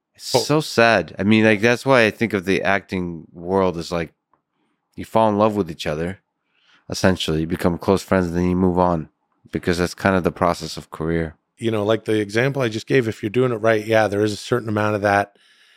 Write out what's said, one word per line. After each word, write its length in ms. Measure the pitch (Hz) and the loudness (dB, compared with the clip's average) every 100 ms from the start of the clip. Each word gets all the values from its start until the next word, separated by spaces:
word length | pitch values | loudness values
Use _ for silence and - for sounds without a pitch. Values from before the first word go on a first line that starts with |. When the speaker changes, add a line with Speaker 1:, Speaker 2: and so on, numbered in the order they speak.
| _ _ | _ _
Speaker 1:
It's 160 | - | -2
Speaker 2:
Tot- 100 | 123 | -2
Speaker 1:
so 180 | 110 156 | 2 -2
sad. 540 | 147 - 117 107 76 76 | 0 2 4 2 0 -2
I 60 | |
mean, 200 | 98 107 | 2 4
like, 180 | 110 104 | 4 4
that's 240 | 117 123 135 | 2 0 2
why 200 | 131 110 | 4 2
I 60 | |
think 220 | - 110 | 0 -2
of 120 | 101 90 | -2 0
the 160 | 90 | 0
acting 640 | 92 98 - 95 87 82 - | 0 -2 -2 -6 -4 -8 -14
world 460 | 87 87 98 92 85 | -14 -2 2 2 -2
as, 140 | 80 | -4
like, 220 | 87 78 _ _ _ _ _ _ _ _ - | -6 -6 _ _ _ _ _ _ _ _ -16
you 80 | 87 | -4
fall 240 | 113 110 | 0 2
in 80 | 101 | 4
love 180 | 107 104 | 2 2
with 160 | 85 | -4
each 160 | 78 85 | -6 -6
other, 320 | 76 85 95 _ _ _ _ _ _ - | -4 -6 -8 _ _ _ _ _ _ -12
essentially. 520 | 92 95 87 - 78 | 0 2 2 -2 -2
You 60 | 82 | -2
become 300 | 85 90 85 | -2 -2 0
close 240 | - 95 | 0 0
friends, 240 | - 95 87 | 2 0 0
and 80 | 87 | 0
then 140 | 90 | 0
you 60 | 90 | 2
move 220 | 92 87 | 2 2
on, 320 | 90 82 67 _ _ _ _ | 2 0 -6 _ _ _ _
because 280 | 82 - 85 | -4 -2 0
that's 160 | 87 - | -2 0
kind 200 | 98 95 | 0 2
of 80 | |
the 80 | 82 | 0
process 460 | - 90 85 80 - | 0 -2 -2 -8 -12
of 140 | - | -16
career. 440 | - 80 82 80 - _ _ | -8 -4 -2 -4 -10 _ _
Speaker 2:
You 140 | 113 | -4
know, 120 | 110 | -2
like 220 | 104 113 - | 0 -2 0
the 140 | 110 | -2
example 420 | 101 110 135 135 | 0 -2 -2 -2
I 80 | 120 | -4
just 180 | 110 - | -4 0
gave, 200 | 139 113 | 0 0
if 140 | - | -4
you're 60 | 110 | -4
doing 220 | 123 127 | 0 0
it 60 | 110 | 0
right, 260 | 113 110 104 | 0 0 2
yeah, 220 | 110 104 | 2 2
there 140 | 101 | 2
is 80 | 107 | 0
a 40 | 101 | -2
certain 320 | - 120 110 | -2 -2 0
amount 260 | 107 107 107 | 0 0 0
of 60 | |
that 360 | 101 101 101 _ _ _ _ | 2 2 0 _ _ _ _